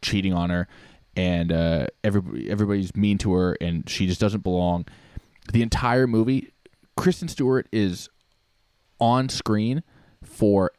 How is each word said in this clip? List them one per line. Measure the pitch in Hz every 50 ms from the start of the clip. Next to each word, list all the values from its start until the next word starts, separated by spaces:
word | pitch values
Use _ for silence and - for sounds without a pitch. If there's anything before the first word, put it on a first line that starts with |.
| -
cheating | - - 101 95 95 90
on | 87 87 90
her, | 87 87 90 - - - - - - _ _ _ _
and, | 90 92 90 87 85 85 85
uh, | 82 82 82 82 82 78 65 - - _ -
everybody, | 107 101 101 92 - - 64 57 -
everybody's | 104 101 104 101 101 101 95 90 -
mean | 95 104 104 101 98
to | - 98 90
her, | 92 90 90 - -
and | - 87 85 80 - -
she | - - 98
just | 92 90 -
doesn't | 110 101 107 104 -
belong. | 92 92 90 87 87 87 87 87 - - - - - - - - _ _ _ - - -
The | 117 117
entire | 113 - - 127 120 120 131 131
movie, | 123 113 113 113 123 135 131 - - _ _ _ _ _ _ _ _ _
Kristen | - - 180 175 - 175 160
Stewart | - - 135 127 131 127 - - -
is | 110 104 95 87 - - - _ _ _ _ _ _ _ _ _ _ _ _ _ _ _ _ _ -
on | 117 117 120 131 131 131
screen | - - - - 107 104 110 117 131 156 - _ _ _ _ _ _ _ -
for | - - - 113 104 101 98 92 87 -